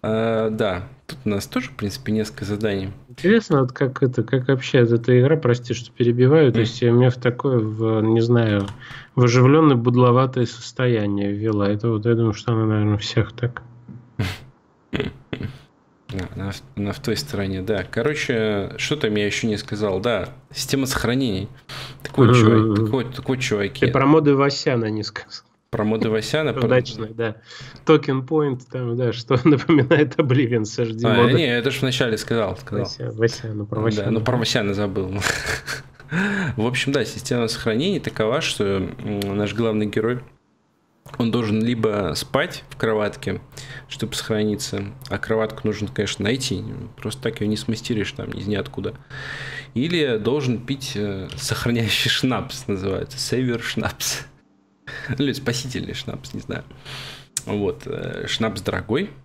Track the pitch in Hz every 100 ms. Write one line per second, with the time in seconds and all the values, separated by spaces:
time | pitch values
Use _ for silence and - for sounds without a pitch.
0 | 110 110 113 113 110 110 110 90 95 -
1 | _ - - 101 - - 127 - 104 -
2 | - 107 107 - 98 104 107 98 95 98
3 | - - 175 226 220 151 127 - 135 127
4 | 131 123 113 135 127 135 - 135 117 117
5 | 117 123 131 156 123 120 - 117 - -
6 | 120 120 127 156 143 113 113 - 120 120
7 | 123 123 123 120 143 127 107 107 110 110
8 | 110 113 113 120 113 104 101 - - -
9 | - - 123 120 127 147 156 127 120 123
10 | 123 120 131 131 120 - - - 127 117
11 | 101 101 101 101 110 104 101 104 117 110
12 | 110 117 113 107 - 113 110 107 104 104
13 | - - 107 - 120 - - - - -
14 | - - 95 - - _ _ _ _ -
15 | - - - - 98 - - _ _ _
16 | _ 98 85 - 98 98 - - 101 95
17 | - 107 - 98 98 95 92 - 95 -
18 | 117 147 - 120 107 104 95 - - 151
19 | 113 104 104 - 117 104 - 104 104 95
20 | 113 107 87 - _ - - 135 131 -
21 | - 123 131 92 - - _ - - -
22 | - - 120 123 110 113 110 104 110 127
23 | 127 - - 131 - 104 101 - 131 131
24 | 131 160 147 139 139 139 - 127 110 107
25 | 104 - - - _ _ _ - 107 110
26 | 113 110 110 151 151 127 117 127 123 -
27 | 110 113 113 107 - - - - - 156
28 | 151 135 131 160 147 127 - 131 123 117
29 | 127 - - 131 156 143 - 156 117 151
30 | 147 - 151 127 123 120 107 - 117 110
31 | 117 113 120 123 123 120 120 127 131 127
32 | 127 107 - 117 101 95 - 104 98 -
33 | 123 110 113 - 113 104 104 110 110 107
34 | 104 113 110 117 110 131 101 101 104 98
35 | 92 101 95 - - - - - - -
36 | - 165 196 202 180 120 110 131 - 139
37 | 107 - - 123 113 - - 110 170 185
38 | - - 110 135 160 - 104 98 92 -
39 | 107 104 101 101 104 104 113 107 104 107
40 | 110 123 - _ _ _ _ _ _ _
41 | - - 120 123 110 107 113 120 110 104
42 | 92 76 - 135 175 - - - 113 107
43 | 104 - - 92 - - - - - -
44 | 110 - - 107 107 101 - 101 101 -
45 | - - - 110 110 - 107 98 104 -
46 | 101 - 101 135 131 - 107 107 101 -
47 | - - 117 113 104 107 - 110 - 113
48 | 95 - 101 - 95 101 92 - - -
49 | - - - - - - - - 151 175
50 | 147 113 107 147 127 113 - 135 - 101
51 | 104 95 76 - - 101 123 120 113 -
52 | - - 131 117 90 - - 101 98 95
53 | - - - 120 127 117 - - - -
54 | - - - _ _ _ _ _ - -
55 | - 127 143 120 - 123 131 127 - -
56 | - - - - - - - - - -
57 | - - - - - 104 101 - - -
58 | - - - - 113 - - 95 90 120
59 | 202 -